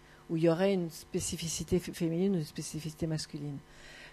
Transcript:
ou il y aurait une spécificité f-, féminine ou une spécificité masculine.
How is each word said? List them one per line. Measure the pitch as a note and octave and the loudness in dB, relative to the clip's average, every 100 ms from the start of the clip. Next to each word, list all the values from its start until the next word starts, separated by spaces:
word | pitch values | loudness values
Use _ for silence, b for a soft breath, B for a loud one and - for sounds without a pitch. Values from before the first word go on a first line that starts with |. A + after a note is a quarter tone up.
| b b b | b b b
ou | E3 | 4
il | |
y | E3 | 6
aurait | E3 G3 | 6 4
une | F#3+ E3+ | 4 0
spécificité | - - F#3 - E3 E3 - E3 F3+ | -6 -6 -4 -2 -4 -4 -4 0 0
f-, | F3 | 0
féminine | - E3 E3 G3 | -2 0 2 2
ou | F#3 | 2
une | D3+ | 0
spécificité | - D3+ D#3 D#3 D#3 D#3+ | -6 -8 -8 -8 -4 -2
masculine. | D#3 - D3+ D3 C#3 - B B B B | -2 -4 -8 -8 -8 -12 B B B B